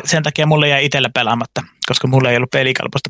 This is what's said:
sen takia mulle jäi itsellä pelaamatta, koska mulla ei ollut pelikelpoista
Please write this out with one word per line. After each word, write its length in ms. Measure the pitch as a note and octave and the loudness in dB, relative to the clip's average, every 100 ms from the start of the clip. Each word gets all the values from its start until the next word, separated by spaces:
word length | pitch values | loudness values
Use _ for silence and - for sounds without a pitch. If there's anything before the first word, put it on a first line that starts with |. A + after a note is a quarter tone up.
| - | 0
sen 180 | E3 | -2
takia 220 | D3+ D3 D3+ | 0 0 2
mulle 220 | D#3 D3 | 2 2
jäi 180 | C#3 C#3+ | 2 0
itsellä 240 | C#3 B2 | 0 -2
pelaamatta, 480 | B2+ A2+ A#2 A2+ - - - - | -2 0 0 -2 -8 -10 -8 -4
koska 200 | A#2+ B2+ | -2 2
mulla 220 | C3 B2+ | 2 4
ei 80 | A#2+ | 2
ollut 140 | B2+ | 0
pelikelpoista 580 | C#3 C3 B2+ - C3+ - | 0 0 -2 -4 -6 -6